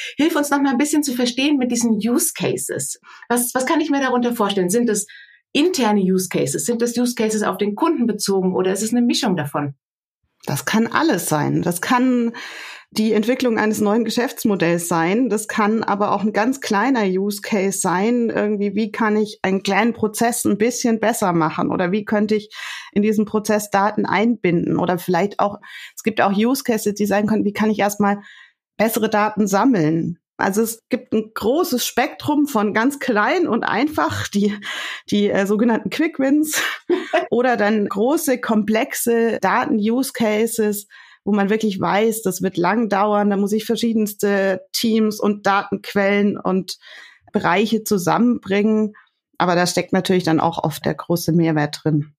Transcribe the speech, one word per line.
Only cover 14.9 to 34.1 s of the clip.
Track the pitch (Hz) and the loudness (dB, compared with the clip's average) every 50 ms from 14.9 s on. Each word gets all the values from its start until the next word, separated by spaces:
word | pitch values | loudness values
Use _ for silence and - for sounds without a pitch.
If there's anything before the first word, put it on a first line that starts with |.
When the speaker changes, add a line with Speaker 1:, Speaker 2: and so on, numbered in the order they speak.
| 180 165 165 170 190 233 262 233 | 0 0 0 2 2 2 0 0
Speaker 2:
Das | 196 214 208 - | 0 -2 -4 -4
kann | - - 214 202 220 226 - | -2 0 0 2 2 0 0
aber | - 202 202 208 196 | 0 0 0 0 0
auch | 185 202 | 0 0
ein | 196 214 202 | 0 0 0
ganz | 196 214 247 262 - | 0 0 0 -2 -4
kleiner | - - 214 196 214 262 277 240 208 | -2 -2 0 2 2 2 2 2 2
Use | 190 185 190 196 208 202 202 | 0 0 0 -2 -2 -4 -6
Case | - - 226 202 190 196 196 - | -6 -2 -2 0 0 0 -2 -2
sein. | - 185 170 180 196 226 240 247 233 220 | -2 0 0 0 2 2 2 2 0 0
Irgendwie, | - - 208 208 214 202 196 208 196 | 0 0 0 0 0 -2 -2 -2 -2
wie | 202 226 208 | -2 -4 -4
kann | 214 - 233 214 208 214 | -2 -2 0 2 2 2
ich | 214 208 - - | 0 -2 -4 -6
einen | - 190 190 196 190 | -4 -2 -2 -2 0
kleinen | - 196 185 220 233 220 | 0 0 2 2 0 0
Prozess | - - 214 214 - 233 233 - - - | -2 -4 -4 0 0 0 0 0 0 0
ein | - 208 - | 0 0 2
bisschen | 208 240 247 - - 240 226 214 | 0 0 0 0 0 0 0 2
besser | 220 208 226 - 220 185 175 | 2 0 0 0 0 2 2
machen? | 170 156 156 - - 170 - | 2 2 0 0 -2 -2 -2
Oder | - 180 185 175 | 0 0 0 0
wie | 185 214 208 | 0 -2 -2
könnte | - 220 208 214 208 214 | 0 0 0 2 2 0
ich | 214 208 - - - - - - - - - | -2 -2 -6 -16 -16 -14 -14 -14 -14 -12 -4
in | - 208 | -2 0
diesen | 208 220 214 202 214 | 2 2 2 2 0
Prozess | 208 - 214 208 - 214 208 208 - | 0 0 -2 0 0 0 0 0 0
Daten | - 196 196 214 214 214 202 | 0 2 2 2 0 -2 -2
einbinden? | - - 185 214 233 240 - - 185 170 175 - - - 170 | 0 0 2 2 2 0 0 0 0 2 2 0 0 0 0
Oder | 175 170 180 170 | 0 0 -2 -2
vielleicht | - - 185 170 185 202 - - | -2 0 0 0 0 0 0 0
auch, | - 202 202 - - - - - - - - | -2 -2 -2 -6 -16 -18 -18 -18 -18 -18 -12
es | - - | -6 -4
gibt | 220 214 - | -4 0 2
auch | - 196 | 2 2
Use | 202 202 220 240 269 269 - | 2 2 2 2 2 0 0
Cases, | - 226 214 - 208 202 | -2 -2 0 0 -2 -2
die | - 208 | 0 0
sein | 202 196 202 208 208 | 0 2 2 2 2
können, | 220 208 202 | 0 2 0
wie | 208 208 | 0 0
kann | - 220 214 | 0 0 0
ich | 214 208 | 2 2
erstmal | 196 208 202 - 208 202 202 202 202 - - - - - _ _ _ _ _ - | 0 -2 0 0 0 0 0 -2 -6 -14 -20 -20 -20 -20 _ _ _ _ _ -2
bessere | 208 226 226 233 214 220 | -2 0 0 0 -2 0
Daten | 220 208 208 214 214 - 214 196 | 2 2 0 0 0 0 0 2
sammeln? | 190 196 214 277 254 190 156 151 165 165 165 175 175 - _ _ _ - | 2 2 4 4 4 4 2 2 2 0 -2 -4 -6 -8 _ _ _ -2
Also | - 196 190 208 | -2 0 0 0
es | 233 220 - - _ - | -2 -2 -4 -8 _ -6
gibt | - 240 247 - - | -6 -6 -4 -2 -2
ein | 220 214 220 - | -2 -2 -4 -8
großes | - - 202 262 320 359 - - 240 - | -4 0 0 2 2 0 0 0 -2 -2
Spektrum | - - - 254 294 - - - - 294 285 294 285 | -2 0 0 -2 -2 -2 -6 -2 0 2 2 2 2
von | - 220 202 214 190 | 2 0 0 0 0
ganz | 214 226 269 277 - | 2 0 0 0 -2
klein | - - 233 208 208 233 311 370 349 - | -2 -2 0 2 2 2 2 0 0 0
und | 202 233 - | 0 0 0
einfach, | - - 202 262 311 311 311 302 320 | 0 0 0 0 0 0 0 -2 -2